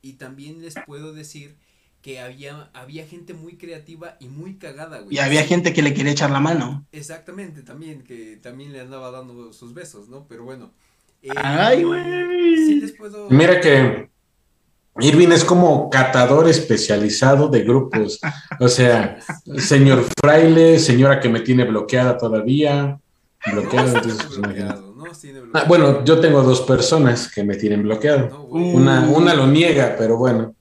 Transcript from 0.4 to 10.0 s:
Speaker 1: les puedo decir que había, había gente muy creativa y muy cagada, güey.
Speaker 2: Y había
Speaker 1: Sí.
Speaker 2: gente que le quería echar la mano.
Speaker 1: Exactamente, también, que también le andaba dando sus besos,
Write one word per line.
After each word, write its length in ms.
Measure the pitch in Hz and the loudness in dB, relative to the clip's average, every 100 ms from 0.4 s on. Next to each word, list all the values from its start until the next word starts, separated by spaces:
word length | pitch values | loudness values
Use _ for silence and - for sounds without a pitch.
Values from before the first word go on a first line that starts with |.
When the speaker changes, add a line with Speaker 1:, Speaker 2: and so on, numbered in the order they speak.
| 143 165 | -20 -20
Speaker 1:
les 140 | 165 156 - | -20 -20 -20
puedo 260 | 143 156 | -20 -20
decir 420 | 156 151 151 143 _ _ _ _ _ | -20 -20 -20 -20 _ _ _ _ _
que 180 | - 127 | -20 -20
había, 480 | 127 131 139 147 139 | -20 -20 -20 -20 -20
había 340 | - 131 151 156 | -20 -20 -20 -20
gente 260 | 175 170 | -20 -20
muy 220 | 170 160 175 | -20 -20 -20
creativa 580 | 175 156 151 165 165 _ | -20 -20 -20 -20 -20 _
y 80 | 127 | -20
muy 280 | 139 180 190 | -20 -18 -20
cagada, 420 | 160 139 160 135 | -20 -20 -20 -20
güey. 140 | 101 | -12
Speaker 2:
Y 40 | 143 | -8
había 220 | 139 151 | -2 -2
Speaker 1:
Sí. 60 | 151 | 0
Speaker 2:
gente 220 | 175 175 | -2 -2
que 100 | 160 | -2
le 120 | 147 | -4
quería 160 | 143 143 | -2 -4
echar 220 | 147 143 | -4 -2
la 80 | 139 | -2
mano. 440 | 151 165 127 - - | -2 -2 -6 -12 -16
Speaker 1:
Exactamente, 720 | 147 147 160 170 185 190 147 | -20 -20 -20 -20 -20 -18 -20
también, 400 | 123 131 160 147 | -20 -20 -20 -20
que 360 | 123 120 110 104 | _ -20 -20 -20
también 340 | 123 127 143 | -20 -20 -20
le 80 | 139 | -20
andaba 320 | 127 135 127 | -20 -18 -18
dando 400 | 127 127 120 117 | -18 -20 -20 -20
sus 200 | _ 120 | _ -20
besos, 340 | 143 175 104 | -20 -20 -20